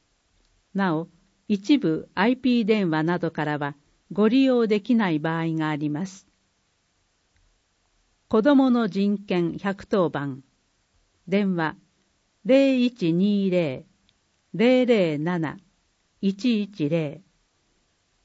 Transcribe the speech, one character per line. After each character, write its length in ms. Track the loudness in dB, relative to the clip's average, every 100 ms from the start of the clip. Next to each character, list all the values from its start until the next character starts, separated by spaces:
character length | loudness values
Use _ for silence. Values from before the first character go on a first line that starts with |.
| _ _ _ _ _ _ _
な 240 | -4 -2 -2
お、 100 | -6 _ _ _ -6
一 300 | -4 2 2
部 320 | 2 -2 -6 0
ア 120 | 0
イ 80 | 2
ピ 280 | 0 0
ー 20 | 2
電 240 | 0 0
話 140 | 0
な 140 | 0 -2
ど 140 | -4
か 140 | -4 -4
ら 120 | -4
は 200 | -6 -10 _ _ _
ご 160 | 0 2
利 160 | 4
用 240 | 2 2 0
で 140 | -2
き 140 | 0 0
な 140 | 0
い 100 | -2
場 200 | -2 -4
合 120 | -4
が 180 | -4 -4
あ 60 | -4
り 120 | -4
ま 160 | -6 -8
す。 220 | -12 _ _ _ _ _ _ _ _ _ _ _ _ _ _ _ _ _ _ _ _ _
子 140 | 2
ど 140 | 4 4
も 140 | 4
の 200 | 2 0
人 280 | 0 0 -2
権 400 | -2 -2 -2 -4
百 280 | -6 -8 -2
当 240 | 0 0
番。 340 | -2 -8 -10 -16 _ _ _ _ _ _ _ -4
電 260 | -2 0 -2
話、 220 | -4 -6 _ _ _ _ _ _
零 400 | 2 4 4 2
一 300 | 0 0 -2
二 360 | 2 2 0 0
零、 360 | 0 -2 -6 -14 _ _ _ _ _ _
零 320 | 0 2 4 4
零 320 | 2 2 -2
七、 400 | -4 -4 -6 -8 _ _ _ _ _ _
一 420 | -4 -2 -2 -2
一 280 | -4 -6 -2
零。 340 | -2 -4 -10 _ _ _ _ _ _ _ _ _ _